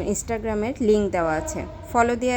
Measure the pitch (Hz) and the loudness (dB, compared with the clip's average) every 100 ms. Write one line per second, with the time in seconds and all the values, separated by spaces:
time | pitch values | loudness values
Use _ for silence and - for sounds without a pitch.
0 | 185 202 - 226 220 214 220 277 220 214 | -2 -2 -4 -4 -2 -2 -2 0 4 4
1 | 202 185 165 156 160 - 143 - - 247 | 4 0 0 0 -2 -8 -8 -12 -2 2
2 | 240 240 254 | 2 2 0